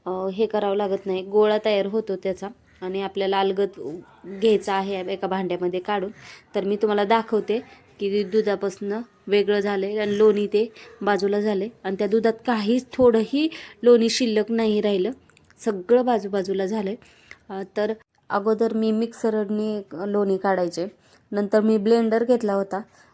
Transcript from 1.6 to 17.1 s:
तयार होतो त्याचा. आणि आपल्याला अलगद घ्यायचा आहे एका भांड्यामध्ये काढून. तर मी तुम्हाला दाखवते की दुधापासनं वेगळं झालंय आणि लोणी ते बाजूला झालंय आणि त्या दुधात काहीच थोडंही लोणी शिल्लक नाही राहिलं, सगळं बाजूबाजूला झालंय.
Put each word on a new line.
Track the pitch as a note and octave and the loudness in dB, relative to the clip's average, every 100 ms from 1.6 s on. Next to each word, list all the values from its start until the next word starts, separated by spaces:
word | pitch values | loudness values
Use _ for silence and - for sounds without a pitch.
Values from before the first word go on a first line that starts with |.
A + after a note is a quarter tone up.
| G#3+ | 2
तयार | G3+ G3 | 0 0
होतो | A3 A3 F#3+ | -2 -4 -4
त्याचा. | F#3+ F#3 G3 A#3+ _ _ | -4 -6 -8 -14 _ _
आणि | F#3 F#3+ | -8 -6
आपल्याला | F#3+ F#3+ G3 G3 | -6 -4 -2 0
अलगद | G3 G3 G3 - B2 E3 - - E3+ | 0 0 -2 -4 -12 -12 -16 -20 -16
घ्यायचा | G3 A3 G#3 G3 | 0 2 2 2
आहे | G3 G3 G3 F#3 | -2 -2 -4 -4
एका | F#3+ F#3+ | -4 -2
भांड्यामध्ये | F#3 F#3 F3+ F3+ F3+ | -2 -2 -2 -2 -4
काढून. | F3+ G#3 F#3+ - - - _ G#3 | -2 -4 -4 -10 -20 -20 _ -4
तर | |
मी | F#3+ G3+ | -2 0
तुम्हाला | G#3+ G#3 | 2 2
दाखवते | G3+ A3+ A3 G#3+ G3+ G#3+ C4 - _ _ | 2 2 2 -2 0 -4 -4 -20 _ _
की | G3+ G3+ | -2 -2
दुधापासनं | F#3+ G#3+ G#3+ G3 G3+ F#3+ G3+ G#3 A#3+ _ - | 0 0 0 0 -4 -6 -6 -6 -8 _ 0
वेगळं | G3+ G3+ G#3 | 0 2 0
झालंय | G3+ G3+ F#3+ G#3+ | 0 -2 -2 -2
आणि | G#3 G3+ | -2 4
लोणी | G#3+ G#3 G3+ | 4 4 2
ते | G#3 A#3 - - - | 0 0 -6 -20 -6
बाजूला | G3+ G3+ G3 G#3 | 0 0 2 0
झालंय | G#3 G3+ G#3 - | 0 -2 -4 -8
आणि | F#3+ F#3+ | -8 -2
त्या | G#3 | 0
दुधात | A3 A3+ A3 - | 2 2 -2 -2
काहीच | A3+ G#3 B3 B3+ | -2 0 0 -2
थोडंही | - B3 A3+ A3 C#4 D#4 - - - | 4 4 6 2 0 -2 -4 -18 0
लोणी | A#3 A#3+ A3+ | 6 6 6
शिल्लक | A3 B3 G#3+ G#3 | 2 0 0 0
नाही | A3+ A3+ G#3 | 0 2 2
राहिलं, | G#3 G3 F#3 C4+ _ _ _ _ | 2 2 0 -4 _ _ _ _
सगळं | - G3+ F3+ A#3+ B3 | -4 -4 2 2 4
बाजूबाजूला | A#3 G3 G3 F#3 G3 F#3+ | 0 0 -4 -2 -2 -2
झालंय. | A3 G3 A#3 - | -2 -4 -8 -12